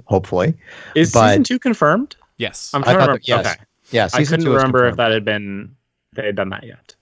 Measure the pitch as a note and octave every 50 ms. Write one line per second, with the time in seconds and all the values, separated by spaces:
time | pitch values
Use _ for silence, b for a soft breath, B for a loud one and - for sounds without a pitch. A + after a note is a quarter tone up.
0 | - - G#2 F#2+ G2 - F#2 F2+ F#2+ D#3 E3 B B B B B B B B A2+
1 | - G#2 - A#2 A2 G#2+ G2+ G2+ B3+ - B3+ B3 - B3+ G#3+ - - D3 E3+ A3+
2 | C#4+ - - - _ _ _ - A#2 - - - - - - C#3+ C3 A#2+ - -
3 | C3+ C#3+ C3+ - - - A#2 A2+ A2+ G2+ E2+ - - _ _ _ _ _ - A2+
4 | G2 F2+ B2 B2+ D3+ C#3 E3 E3 E3 C#3 B2+ C3+ C3+ C3 B2 B2+ B2 A#2+ G#2+ A#2+
5 | A#2 A2+ A2 A2+ G2+ A2 G#2+ G#2 G2+ G2 G2 G2+ G#2+ - - _ _ _ _ _
6 | _ _ _ - A#2+ G#2 G2+ G#2 F#2+ F#2+ G2 A2 A#2 A2+ - - _ - _ _